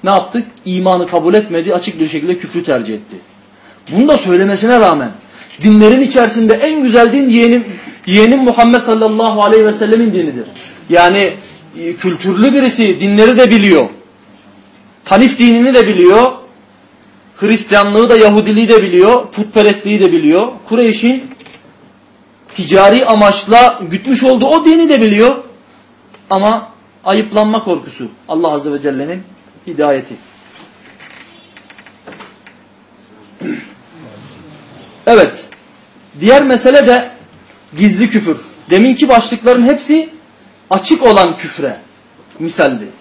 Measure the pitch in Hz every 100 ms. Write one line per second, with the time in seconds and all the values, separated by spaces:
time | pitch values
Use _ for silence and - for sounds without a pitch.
0 | 190 196 - 233 226 _ 185 180 185 185
1 | 175 175 160 208 208 165 170 180 175 160
2 | 156 156 160 180 143 175 170 127 107 107
3 | - 95 _ _ _ _ _ _ - 170
4 | 294 262 190 175 196 196 220 247 196 151
5 | 120 - _ - - - 185 214 214 262
6 | 269 262 226 220 220 214 294 311 254 233
7 | 233 269 269 233 233 240 208 185 - -
8 | - 196 226 269 254 240 233 240 240 220
9 | 220 214 226 208 208 220 214 214 214 226
10 | 233 185 160 123 110 - - - - 170
11 | 175 196 190 - - - - 165 165 170
12 | 185 165 185 185 262 277 262 - 214 147
13 | 196 202 220 247 240 220 202 160 117 -
14 | - _ _ _ _ _ _ _ _ _
15 | - 190 247 - 240 233 247 247 208 185
16 | 180 208 254 - - _ _ _ _ _
17 | _ _ _ - 214 220 - 202 202 208
18 | 240 226 214 208 214 214 220 226 190 175
19 | 202 247 240 - 214 220 208 202 202 208
20 | 190 165 151 170 240 240 - 226 233 -
21 | 233 262 269 - - - _ _ _ _
22 | _ _ _ _ _ - 151 190 202 240
23 | 262 214 202 196 - 226 247 - 175 190
24 | 262 240 262 254 269 320 320 330 330 277
25 | 220 208 240 269 - - _ _ _ _
26 | _ - _ 190 208 220 - _ _ _
27 | 185 202 214 208 214 220 202 165 147 -
28 | 117 - - 160 170 147 147 143 143 135
29 | 147 185 - _ _ _ - 147 147 135
30 | 127 117 _ _ _ - - _ - _
31 | - - - - _ - _ - - _
32 | - - - _ - _ _ _ _ _
33 | _ _ _ _ - - - - _ 165
34 | 143 101 - - - - - - - -
35 | - 226 - - - - _ _ _ _
36 | _ 143 190 277 277 247 254 285 233 247
37 | - - - _ _ _ _ 151 202 180
38 | 226 214 165 151 - - - 180 247 254
39 | 269 240 226 240 226 247 240 294 - 311
40 | 320 - _ _ _ _ _ 190 - -
41 | 247 196 175 165 156 - 139 107 _ _
42 | _ _ _ - 165 - 143 120 104 -